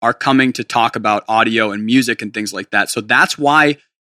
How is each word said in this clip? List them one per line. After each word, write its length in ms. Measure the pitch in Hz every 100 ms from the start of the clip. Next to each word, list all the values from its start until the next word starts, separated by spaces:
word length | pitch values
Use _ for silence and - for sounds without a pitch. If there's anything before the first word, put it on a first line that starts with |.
are 120 | 117
coming 400 | - 135 131 131
to 100 | -
talk 320 | 104 120 117 113
about 300 | 107 104 -
audio 440 | 110 113 113 107
and 120 | 104
music 380 | 110 131 120 113
and 120 | 107
things 200 | 110 104
like 160 | 95 95
that. 200 | 104 98
So 120 | 117
that's 360 | 104 123 190 -
why 400 | 143 151 147 143 _ _